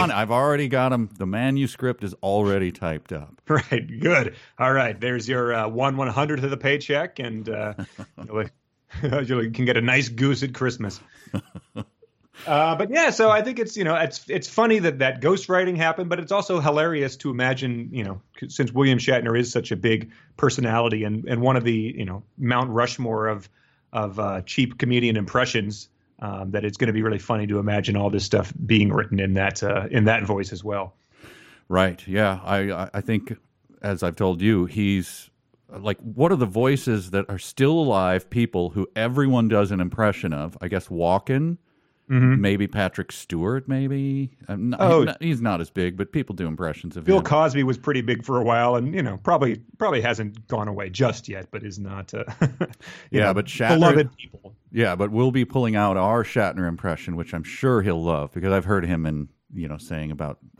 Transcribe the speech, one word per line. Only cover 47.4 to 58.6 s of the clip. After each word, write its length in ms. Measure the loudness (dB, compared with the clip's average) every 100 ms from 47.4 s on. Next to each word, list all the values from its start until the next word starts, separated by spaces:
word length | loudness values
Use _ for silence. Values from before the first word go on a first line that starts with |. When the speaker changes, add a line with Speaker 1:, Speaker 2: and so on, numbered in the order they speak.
| 4 2
Speaker 2:
was 160 | -2 -2
pretty 240 | -2 -2
big 240 | -2 -4 0
for 140 | 0
a 40 |
while 340 | 2 2 2 2
and, 180 | 0 -2
you 80 |
know, 140 | -4 -2
probably, 400 | 2 4 2 -2 -8 -4
probably 240 | 0 0
hasn't 460 | 0 -2 -4 -8 -6
gone 200 | -4 -4
away 220 | -6 -8
just 400 | 0 0 0 -10
yet, 200 | -14 -12
but 100 | -12
is 160 | -12 -10
not, 340 | -10 -10 -10 -10
uh, 80 | -8 0
<laughs> 0 |
you 60 | 0 0 -8 -8 -20 -20 -4
Speaker 1:
Yeah, 140 | 2 2
Speaker 2:
know, 80 | 2
Speaker 1:
but 100 | -2
Shatner 300 | 0 4 6
Speaker 2:
beloved 420 | 8 6 2 -2
people. 380 | -20 -20 -20 -20 _
Speaker 1:
Yeah, 240 | 0 2 2
but 160 | 0
we'll 180 | 2 2
be 160 | 2 0
pulling 300 | 0 2 2
out 220 | 2 2
our 260 | 2 2
Shatner 440 | 0 0 0 0 -4
impression, 480 | -4 -4 -4 -6 -8
which 160 | -6
I'm 120 | -8
sure 400 | -10 -2 2 2
he'll 200 | 2 0
love, 280 | 0 -2 -2
because 180 | -4 0
I've 120 | 0